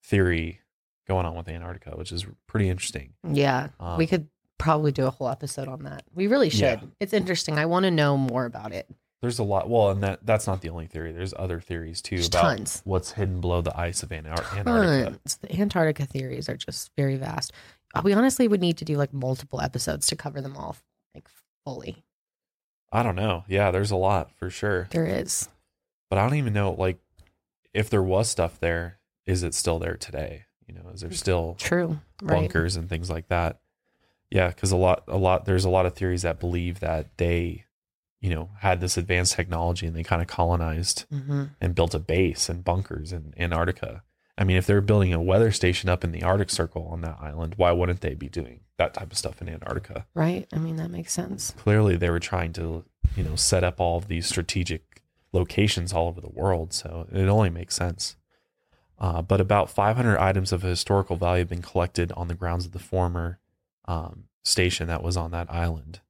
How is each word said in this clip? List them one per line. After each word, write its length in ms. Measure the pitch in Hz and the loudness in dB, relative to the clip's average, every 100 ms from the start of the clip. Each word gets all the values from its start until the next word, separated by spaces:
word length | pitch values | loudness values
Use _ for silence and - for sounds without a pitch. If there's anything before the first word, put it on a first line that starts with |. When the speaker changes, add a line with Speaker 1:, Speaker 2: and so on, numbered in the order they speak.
Speaker 1:
theory 580 | - 101 90 85 82 85 _ _ _ _ - | 2 4 4 2 -2 -10 _ _ _ _ -4
going 200 | 95 87 | -2 -2
on 80 | 85 | -6
with 120 | 82 | -10
Antarctica, 420 | 82 85 90 - 80 | -10 -10 -14 -14 -12
which 160 | 85 | -8
is 140 | 85 98 - _ | -8 -10 -16 _
pretty 220 | 110 98 | 2 2
interesting. 460 | 92 - - - _ 165 | 0 -4 -8 -14 _ -2
Speaker 2:
Yeah, 400 | 143 139 127 139 - | 2 2 2 -4 -10
Speaker 1:
Um, 180 | - 170 | -6 -2
Speaker 2:
we 80 | 160 | 0
could 220 | 180 151 _ _ _ | 0 -2 _ _ _
probably 340 | 156 151 151 | 2 4 2
do 140 | 139 131 | 2 -2
a 40 | |
whole 180 | - 127 | -2 -6
episode 400 | 131 139 - 135 | -6 -8 -8 -10
on 160 | 127 | -10
that. 200 | 139 139 _ | -12 -14 _
We 120 | 170 202 | -4 2
really 220 | 269 196 | 4 4
Speaker 1:
Yeah. 320 | 110 139 110 | 4 4 2
Speaker 2:
should. 120 | - _ | -8 _
It's 120 | 196 | -2
interesting. 460 | 214 185 170 - 151 | 0 0 -2 0 0
I 80 | 160 | 2
wanna 240 | 175 190 | 2 4
know 260 | 165 147 139 | 4 4 4
more 280 | 131 120 | 2 0
about 280 | 123 - 107 | -2 -6 -10
it. 160 | 95 - - _ _ | -10 -12 -18 _ _
Speaker 1:
There's 180 | 120 117 | -4 -2
a 60 | |
lot. 240 | 101 98 98 | 0 0 4
Well, 220 | 117 101 | 4 6
and 120 | 98 | 4
that, 220 | 98 95 | 0 -2
that's 220 | 104 107 - | 2 2 2
not 140 | 98 | -4
the 80 | 82 | -4
only 180 | 85 80 | -10 -10
theory. 260 | 80 82 | -8 -8
There's 220 | 82 95 - | -6 -8 -6
other 240 | 92 85 | -6 -6
theories, 400 | - 85 82 85 | -6 -8 -6 -10
too, 160 | - 92 | -6 -2
Speaker 2:
There's 120 | 85 | 2
Speaker 1:
about 280 | 87 85 - | 4 4 2
Speaker 2:
tons. 240 | - - | -6 -8
Speaker 1:
what's 280 | 98 92 - | -2 -2 -2
hidden 280 | - 98 90 | -4 -4 -2
below 200 | 87 87 | 0 0
the 140 | 85 - | -2 -4
ice 240 | 85 85 | -4 -6
of 80 | - | -8
Antar-, 460 | 82 78 82 - 101 | -10 -8 -8 -6 -4
Antarctica. 540 | 240 233 185 139 - | 0 2 4 2 0
Speaker 2:
Tons. 260 | - - - | -6 -10 -10
The 140 | - 170 | -6 -2
Antarctica 460 | 202 190 160 147 139 | 0 2 0 0 -4
theories 420 | 139 131 127 147 | -6 -6 -8 -8
are 80 | - | -8
just 340 | - - - - | -10 -10 -8 -2
very 200 | 139 135 | 0 0
vast. 360 | 135 - - - - _ _ | -4 -6 -8 -14 -20 _ _
Uh, 80 | - | 0
we 80 | 190 | 4
honestly 340 | 202 262 254 233 | 6 4 4 2
would 140 | 202 | 4
need 160 | 175 165 | 2 0
to 60 | |
do, 120 | 156 147 | -2 0
like, 160 | 143 | 0
multiple 480 | 139 127 131 139 - | -2 -4 -4 -6 -6
episodes 460 | 143 127 - 147 - | -4 -4 -4 -2 -2
to 80 | 151 | -4
cover 240 | 147 147 | -8 -8
them 160 | 135 139 | -10 -10
all, 200 | 78 - _ _ _ | -12 -14 _ _ _
like, 120 | 73 _ _ _ _ | -20 _ _ _ _
fully. 400 | - 127 - - _ _ _ _ _ _ _ _ _ | -12 -12 -12 -14 _ _ _ _ _ _ _ _ _
Speaker 1:
I 100 | 110 | 0
don't 140 | 120 90 | 0 0
know. 280 | 107 87 92 | 0 -2 0
Yeah, 220 | 95 101 | 2 4
there's 200 | 90 101 | 4 2
a 60 | 95 | 2
lot 340 | 95 98 - _ | 4 2 0 _
for 140 | 92 | -10
sure. 360 | - 104 92 98 | -4 0 0 0
Speaker 2:
There 140 | 170 165 | -2 0
is. 420 | 190 - - - _ _ _ _ _ _ | -2 -2 -6 -6 _ _ _ _ _ _
Speaker 1:
But 80 | 95 | 2
I 40 | 110 | 2
don't 100 | 147 | 2
even 140 | 127 | 2
know, 180 | 104 98 | 2 0
like, 260 | 87 92 90 _ _ _ _ _ _ _ | 0 -2 -2 _ _ _ _ _ _ _
if 160 | 101 107 | -2 2
there 120 | 104 | 2
was 260 | 92 92 113 | 4 2 2
stuff 300 | - 85 - | 0 -2 0
there, 380 | 85 85 85 - _ _ - | -2 -2 -6 -12 _ _ -2
is 160 | 90 | 0
it 100 | 87 | 0
still 260 | - - 82 | -2 0 0
there 180 | 85 82 | -2 -6
today? 480 | - 69 - - _ _ - | -8 -8 -8 -10 _ _ -20
You 80 | |
know, 160 | 90 87 | -18 -16
is 100 | 90 | -12
there 100 | 85 | -8
still 440 | 92 92 90 82 87 | -4 0 0 0 -4
Speaker 2:
True. 420 | - 175 170 151 - - | 0 0 0 -4 -8 -10
Right. 180 | 190 156 | 0 2
Speaker 1:
bunkers 360 | - 82 82 90 | 2 2 0 -2
and 120 | 85 | -4
things 220 | 85 90 | -6 -4
like 180 | 82 - | -6 -2
that? 320 | 87 82 - _ _ _ _ _ _ _ | 0 0 -4 _ _ _ _ _ _ _
Yeah, 220 | 95 90 | 2 2
'cause 180 | - 95 | 2 2
a 60 | 92 | 4
lot, 260 | 92 90 - | 4 2 0
a 80 | 92 | 2
lot, 260 | 92 92 | 4 2
there's 200 | - 92 | 4 2
a 60 | 92 | 4
lot 160 | 92 90 | 4 2
of 80 | |
theories 280 | - 92 90 | 0 -2 0
that 160 | 87 80 | -2 -2
believe 420 | 90 87 87 87 | -2 -2 -2 -4
that 360 | 80 80 76 - | -2 -2 -4 0
they, 480 | 85 85 85 - - _ _ _ _ _ | 2 2 0 -6 -16 _ _ _ _ _
you 100 | 95 | -4
know, 160 | 80 87 101 | -2 -6 -2
had 220 | 101 90 | 0 2
this 160 | 90 - | 0 -2
advanced 360 | 87 90 90 | 0 2 2
technology 520 | - 90 82 85 87 82 | 0 -2 0 0 -2 -4
and 80 | 82 | -6
they 60 | |
kinda 220 | 80 85 87 | 0 0 0
colonized 800 | - 85 87 82 80 90 - - | 0 2 2 0 -2 -2 -4 -6
Speaker 2:
Mm-hmm. 320 | 143 135 143 139 - | -8 -4 -4 -4 -4
Speaker 1:
and 140 | 92 | -2
built 200 | 85 85 | 2 2
a 40 | 80 | 0
base 500 | 82 85 90 - - | 0 2 2 0 -4
and 140 | 87 | -2
bunkers 480 | 87 90 95 - 78 | 0 -2 -2 -8 -8
in 200 | 87 73 - | -10 -10 -6
Antarctica. 640 | 85 82 87 - - - _ _ _ - | -2 0 0 -2 -8 -10 _ _ _ 0
I 80 | |
mean, 120 | 92 92 | 4 4
if 100 | 92 | 6
they're 140 | 101 | 4
building 300 | 101 104 92 | 6 6 6
a 80 | 85 | 4
weather 280 | 87 95 113 | 4 6 6
station 380 | 104 90 87 92 | 4 2 2 0
up 160 | 90 | 0
in 80 | 87 | 0
the 100 | 82 | -2
Arctic 280 | 85 98 98 | 2 2 2
Circle 360 | - 92 85 80 | -2 -2 -4 -8
on 140 | 82 | -8
that 160 | 85 76 | -8 -8
island, 340 | 76 76 82 98 | -10 -6 -6 2
why 160 | 87 | 4
wouldn't 300 | 87 87 90 | 4 2 0
they 120 | 87 | -4
be 140 | 73 69 | -6 -8
doing 320 | 87 64 60 _ - | -8 -10 -14 _ -4
that 180 | 85 | -2
type 160 | - 78 | -2 -8
of 60 | - | -6
stuff 220 | - - | -8 -10
in 60 | 85 | -12
Antarctica? 580 | 80 - - - - - | -10 -6 -6 -6 -12 -8
Speaker 2:
Right. 320 | 165 160 185 - | 0 0 0 -6
I 60 | 156 | -6
mean, 180 | 160 160 | -4 -6
that 140 | 165 | -8
makes 220 | 175 165 | -8 -6
sense. 400 | - 185 196 - - | -6 -6 -8 -10 -2
Speaker 1:
Clearly, 400 | - 107 107 87 | 2 6 6 4
they 140 | 87 | 2
were 100 | 85 | 0
trying 320 | - 92 85 | -2 -4 -4
to, 300 | 82 82 82 - _ - - | -4 -6 -6 -12 _ 0 0
you 80 | |
know, 100 | 82 82 | -2 0
set 280 | - 95 | 2 4
up 160 | 90 - | 2 2
all 160 | 87 85 | 0 0
of 120 | 98 | -2
these 180 | 85 85 | -4 -2
strategic 760 | - 85 98 87 82 _ _ _ _ _ | -2 -2 -2 -2 -4 _ _ _ _ _
locations 600 | 92 90 - 101 98 90 | 0 0 2 2 2 -2
all 160 | 90 85 | 0 -2
over 120 | 87 | -4
the 80 | - | -12
world, 440 | - 98 87 82 | -2 0 0 -2
so 340 | - 82 85 - | -6 -8 -10 -6
it 180 | 95 95 | 2 4
only 220 | 104 101 | 6 4
makes 240 | 85 95 | 0 -6
sense. 420 | - 87 85 - - _ _ _ _ _ _ _ _ | -4 -4 -4 -8 -10 _ _ _ _ _ _ _ _
Uh, 240 | 90 82 | -2 -2
but 180 | 85 98 | 2 2
about 300 | 95 104 82 | 4 4 4
five 260 | - 101 120 | 2 2 4
hundred 220 | 120 92 | 4 4
items 340 | 95 95 92 | 4 2 0
of 100 | 90 | -2
historical 540 | 92 87 - 98 95 85 | 0 -2 2 2 2 0
value 240 | 87 90 | 2 2
have 80 | 87 | 0
been 140 | 87 | -4
collected 480 | 85 92 87 - 87 | -2 0 0 0 -2
on 160 | 85 85 | -4 -6
the 60 | |
grounds 320 | 87 90 87 87 | -4 -2 -2 -4
of 60 | |
the 60 | 92 | -10
former, 600 | - 92 90 87 85 87 _ _ _ _ | -4 0 0 0 -4 -8 _ _ _ _
um, 400 | - 85 82 82 - _ | -4 -4 -4 -12 -20 _
station 440 | - - 90 - 82 | -2 2 2 2 -2
that 140 | 82 | -2
was 140 | 85 90 | -2 -2
on 140 | 82 | -2
that 200 | 85 87 | -6 -4
island. 480 | 87 85 80 78 85 | -2 -2 -2 -10 -20